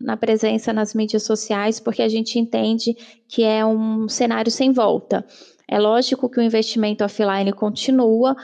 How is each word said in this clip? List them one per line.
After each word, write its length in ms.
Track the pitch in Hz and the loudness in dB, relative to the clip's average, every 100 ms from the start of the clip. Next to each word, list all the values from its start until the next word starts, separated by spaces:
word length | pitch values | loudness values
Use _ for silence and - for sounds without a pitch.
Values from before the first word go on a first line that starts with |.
na 160 | 226 220 | -8 -4
presença 560 | 220 220 220 220 233 | 0 2 2 0 -2
nas 220 | 214 214 220 | -2 -2 -2
mídias 260 | 214 214 | -2 -2
sociais, 580 | 214 214 - 202 214 220 | 0 -2 -2 -2 -2 -2
porque 220 | 233 220 | -4 -2
a 80 | 226 | 0
gente 300 | 220 226 233 | 0 -2 -2
entende 580 | 233 226 220 226 233 233 - - _ | -2 0 0 0 -2 -4 -10 -20 _
que 160 | - | 0
é 200 | 220 220 | 2 2
um 460 | 220 220 220 220 214 | 2 0 0 -2 -4
cenário 420 | - 233 226 220 | -2 0 0 -2
sem 200 | - 262 | 0 2
volta. 520 | 247 208 - - 196 - - - _ - | 4 2 0 -2 -4 -4 -18 -20 _ -4
É 100 | 208 | 0
lógico 500 | 214 233 254 262 247 | 2 2 0 -2 -2
que 120 | 240 | 0
o 40 | |
investimento 600 | 226 220 220 233 208 214 | 2 2 0 0 -2 -2
offline 500 | 202 - 202 196 196 | -4 0 0 0 -2
continua, 840 | 196 214 220 - 262 226 226 262 269 | -2 -4 -2 0 2 4 4 2 0